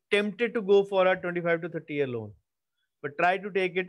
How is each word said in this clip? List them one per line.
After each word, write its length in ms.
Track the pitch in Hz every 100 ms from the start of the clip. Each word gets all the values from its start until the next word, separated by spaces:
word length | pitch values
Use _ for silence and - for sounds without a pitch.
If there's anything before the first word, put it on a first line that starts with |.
| -
tempted 420 | 208 208 190 240
to 80 | 240
go 200 | 190 202
for 240 | 196 196 185
a 80 | 185
twenty-five 420 | 180 175 170 170
to 60 | 170
thirty 260 | 160 160
year 140 | 147 135
loan, 240 | 117 104 101 _ _ _ _ _ _
but 100 | 143 135
try 200 | 175 190
to 120 | 202
take 260 | 185 185
it 120 | 180